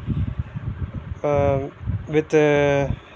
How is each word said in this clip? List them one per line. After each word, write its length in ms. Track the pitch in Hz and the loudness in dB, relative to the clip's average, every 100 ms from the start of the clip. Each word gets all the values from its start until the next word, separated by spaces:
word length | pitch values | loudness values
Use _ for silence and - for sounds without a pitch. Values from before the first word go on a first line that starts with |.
| - - - - - - - - - - - - | -6 -4 -4 -6 -8 -8 -10 -8 -8 -10 -12 -4
uh, 460 | 147 143 143 135 139 - - - - | 0 2 2 2 -2 -8 -6 -6 -2
with, 240 | 151 151 | 0 4
uh, 560 | 156 151 143 143 139 135 - - | 4 6 6 4 2 0 -4 -10